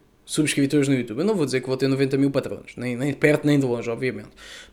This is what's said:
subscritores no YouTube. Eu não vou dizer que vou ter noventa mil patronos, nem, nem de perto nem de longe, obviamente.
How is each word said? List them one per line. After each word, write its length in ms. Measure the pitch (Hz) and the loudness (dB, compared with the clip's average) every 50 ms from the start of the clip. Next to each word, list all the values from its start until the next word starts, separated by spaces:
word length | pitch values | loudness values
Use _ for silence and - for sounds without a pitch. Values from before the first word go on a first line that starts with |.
| _ _ _ _ _ | _ _ _ _ _
subscritores 640 | - - 160 156 139 - 143 139 135 151 147 135 | -6 -2 -2 0 0 2 0 0 2 2 2 2
no 80 | 139 139 | 2 2
YouTube. 240 | 123 113 104 107 131 | 0 0 -2 -4 -2
Eu 60 | 180 | 0
não 100 | 214 220 | 0 2
vou 100 | 180 147 | 0 0
dizer 140 | 123 127 131 | 0 0 -2
que 80 | - | -2
vou 80 | 131 131 | -2 -2
ter 140 | 131 139 135 | 0 0 0
noventa 280 | 135 135 139 131 139 | 2 2 2 2 2
mil 140 | 135 139 139 | 2 2 2
patronos, 400 | 139 131 - 107 101 - - - - | 2 0 -4 -4 -8 -10 -12 -14 -12
nem, 180 | - 120 123 120 | -8 -6 -6 -4
nem 140 | 117 135 147 | -4 -2 -4
de 80 | - | -2
perto 280 | - 151 151 147 143 147 | 2 4 4 4 4 4
nem 140 | 147 147 139 | 4 4 4
de 60 | 135 | 4
longe, 240 | 123 120 117 107 117 | 2 0 -2 -2 -4
obviamente. 400 | 117 113 131 127 107 107 104 - - - - - - - - - | -4 -2 -2 -4 -4 -6 -10 -16 -20 -20 -20 -20 -20 -20 -20 -12